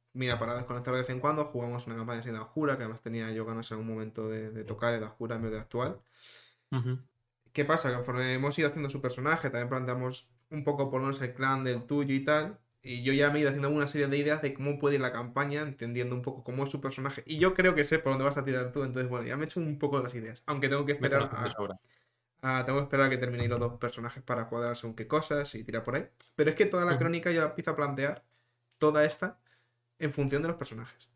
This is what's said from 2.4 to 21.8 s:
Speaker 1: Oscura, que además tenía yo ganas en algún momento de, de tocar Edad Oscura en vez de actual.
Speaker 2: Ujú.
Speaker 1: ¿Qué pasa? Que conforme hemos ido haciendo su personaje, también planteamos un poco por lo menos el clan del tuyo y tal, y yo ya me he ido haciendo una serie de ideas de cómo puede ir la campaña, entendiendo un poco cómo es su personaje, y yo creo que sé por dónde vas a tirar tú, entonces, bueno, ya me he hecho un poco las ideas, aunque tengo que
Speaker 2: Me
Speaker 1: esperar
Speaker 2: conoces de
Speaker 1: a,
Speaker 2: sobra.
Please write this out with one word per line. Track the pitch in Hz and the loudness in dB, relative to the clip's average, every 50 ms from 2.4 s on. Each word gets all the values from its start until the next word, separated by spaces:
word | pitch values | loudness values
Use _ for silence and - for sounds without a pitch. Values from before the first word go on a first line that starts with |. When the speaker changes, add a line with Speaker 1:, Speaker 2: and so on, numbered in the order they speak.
| 113 | -8
Speaker 1:
Oscura, | - - 156 151 143 135 | -6 -4 0 0 0 0
que | 127 117 | -2 -4
además | 110 110 113 | -8 -8 -8
tenía | - 117 113 113 113 113 | -8 -6 -6 -4 -4 -4
yo | 110 110 110 | -4 -4 -4
ganas | 113 113 113 113 - | -4 -6 -6 -6 -8
en | 110 107 | -8 -6
algún | 113 113 110 | -6 -6 -6
momento | 110 110 110 - 110 110 110 | -6 -6 -8 -6 -6 -6 -4
de, | 110 110 110 110 | -4 -6 -6 -8
de | 110 110 104 | -8 -10 -8
tocar | 107 - - 120 120 117 | -8 -4 0 0 2 2
Edad | 113 110 110 | 0 -2 -6
Oscura | - - 117 113 113 | -8 -8 -6 -6 -4
en | 113 | -4
vez | 113 110 | -4 -4
de | 110 107 | -4 -6
actual. | 107 - - 120 127 139 196 - _ _ _ - - - - - - - _ _ _ - | -8 -6 -2 -2 -2 -2 -4 -8 _ _ _ -20 -20 -20 -20 -20 -20 -20 _ _ _ -4
Speaker 2:
Ujú. | 139 127 117 127 127 131 - _ _ _ _ _ _ _ _ _ | -2 -2 0 0 -2 -4 -6 _ _ _ _ _ _ _ _ _
Speaker 1:
¿Qué | - 151 143 | -2 -2 2
pasa? | 147 160 160 - 131 | 2 2 2 2 0
Que | 123 | 0
conforme | 120 120 127 123 127 127 127 131 | -2 -2 -2 -2 0 0 0 0
hemos | 131 139 143 147 - | 0 0 0 2 2
ido | 156 147 | 2 2
haciendo | 147 160 147 139 | 2 -2 -4 -4
su | 139 139 | -4 -4
personaje, | 135 123 127 127 131 151 165 160 - 127 | -4 -4 -2 0 0 0 0 2 0 -2
también | 120 120 120 127 | -2 -2 -2 -2
planteamos | 135 131 127 123 123 127 127 127 123 - - _ _ _ _ - | -2 -2 -2 -2 -2 -2 -2 -4 -6 -8 -14 _ _ _ _ -10
un | 156 151 139 | -8 -4 0
poco | 147 139 139 139 - | 0 0 2 0 0
por | 127 131 | 0 0
lo | 131 | 0
menos | 135 139 135 | 0 -2 -2
el | 131 120 - | -4 -6 -2
clan | 135 131 135 135 131 131 | 0 2 2 2 2 2
del | 127 123 117 120 | 0 0 -2 -2
tuyo | - 147 147 143 139 135 | 0 0 0 2 2 2
y | 135 139 | 2 4
tal, | 151 151 151 156 190 214 - _ _ _ _ | 4 4 4 2 -2 -8 -12 _ _ _ _
y | - 131 123 123 | -10 -8 -6 -2
yo | 123 135 | 0 2
ya | 135 139 143 143 | 4 6 6 6
me | 147 151 | 6 4
he | |
ido | 151 139 | 4 2
haciendo | 139 143 139 139 | 2 2 0 2
una | 147 151 143 143 | 2 2 0 0
serie | - 147 143 135 | 2 0 2 2
de | 139 143 | 2 2
ideas | 143 151 151 151 | 4 2 2 2
de | 151 139 143 | 0 -2 -2
cómo | - 139 143 143 - | -2 -2 -2 -2 2
puede | 147 143 143 | 2 2 4
ir | 135 | 4
la | 127 123 | 2 0
campaña, | 123 117 123 120 123 135 143 143 143 147 | -2 -4 -6 -4 -2 0 0 0 0 -2
entendiendo | 151 143 135 - 120 120 120 123 123 123 131 | -4 -4 -6 -6 -6 -4 -2 -2 -2 -2 -2
un | 127 | -2
poco | 123 139 127 127 - | -4 -4 -6 -6 -8
cómo | - 127 135 139 | -6 -2 -2 -2
es | 139 | -2
su | 139 135 | -2 -4
personaje, | 139 135 135 131 131 139 - - - | -4 -4 -4 -4 -6 -6 -6 -8 -8
y | - 156 151 | -4 2 4
yo | 175 190 185 | 4 6 6
creo | - 180 185 160 | 6 6 6 6
que | 151 143 | 6 4
sé | - 160 160 | 4 4 4
por | - 135 | 4 2
dónde | 135 135 135 | 2 4 4
vas | 139 139 | 2 2
a | 147 131 | 2 0
tirar | 135 127 127 127 123 | 0 0 0 0 -2
tú, | 123 147 | -2 -2
entonces, | 135 123 117 127 127 123 | -2 -2 0 -2 -2 0
bueno, | 123 120 113 | -2 -2 -2
ya | 120 127 | -2 -2
me | 143 151 | -4 -4
he | |
hecho | 151 - 180 | -4 -2 -2
un | 165 151 147 143 | -2 -2 -2 0
poco | 151 143 139 135 | 0 2 2 0
las | 120 127 127 | 0 -2 -4
ideas, | 117 110 113 - - - | -6 -8 -8 -10 -10 -6
aunque | - 147 135 135 135 | -4 -2 0 2 2
tengo | 139 143 143 | 2 2 2
que | 139 143 - | 2 0 2
Speaker 2:
Me | 127 135 | 4 4
Speaker 1:
esperar | |
Speaker 2:
conoces | 139 139 - - - - | 4 4 4 2 -2 -2
de | - - | -4 -4
Speaker 1:
a, | - | -2
Speaker 2:
sobra. | 107 101 92 92 - | -2 -4 -4 -4 -10